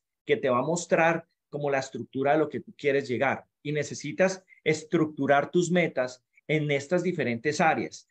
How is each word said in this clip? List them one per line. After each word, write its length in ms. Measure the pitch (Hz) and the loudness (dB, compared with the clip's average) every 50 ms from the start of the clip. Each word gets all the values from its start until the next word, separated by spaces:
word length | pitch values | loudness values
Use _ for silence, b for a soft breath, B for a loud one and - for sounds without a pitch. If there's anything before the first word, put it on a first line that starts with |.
| _ _ _ _ _ | _ _ _ _ _
que 120 | - 147 | -2 -2
te 120 | - - 135 | 0 2 0
va 100 | 123 120 | 0 2
a 40 | 135 | 0
mostrar 640 | 151 170 170 - - 190 165 165 165 165 170 - _ _ _ _ _ | 0 -2 -4 0 0 2 4 4 4 2 0 -4 _ _ _ _ _
como 200 | - 147 147 143 | -10 -6 -2 -2
la 120 | 139 135 | -2 -2
estructura 520 | 135 - - 110 - - _ 127 135 139 147 | -2 -4 -8 -10 -12 -8 _ -2 2 2 2
de 60 | 156 | 2
lo 100 | 151 151 | 2 0
que 120 | - 117 | -2 -8
tú 120 | - - - | -10 -12 -16
quieres 320 | - - 143 135 139 127 120 | -4 -2 0 0 0 0 -2
llegar. 360 | 127 107 - 127 110 - - _ _ _ _ | -2 0 0 0 -2 -2 -6 _ _ _ _
Y 100 | 147 147 | -6 -4
necesitas 720 | 151 135 - 127 - - 147 156 - 185 190 190 - b b b b b | -4 -4 -6 -8 -10 -10 -10 0 0 2 2 0 -4 b b b b b
estructurar 880 | 165 156 156 - - - 165 165 156 - - 139 127 139 143 143 - | 0 0 0 -2 -2 0 0 2 0 -2 -4 2 4 4 4 4 2
tus 220 | - 180 170 156 180 | 0 0 0 2 2
metas 500 | 180 170 - - 135 127 123 - - _ _ b b b | 2 2 0 -2 -4 -4 -4 -6 -14 _ _ b b b
en 240 | - 151 156 147 147 | -2 -2 -2 0 0
estas 320 | 143 135 - - 180 180 - | -2 -2 -2 -2 -2 0 0
diferentes 580 | 190 - 147 131 120 120 113 - 151 147 - | -2 -2 -2 -2 -2 -2 -2 -2 -4 0 2
áreas. 480 | 180 156 139 120 92 78 - - - _ | 2 2 2 0 -4 -6 -10 -16 -20 _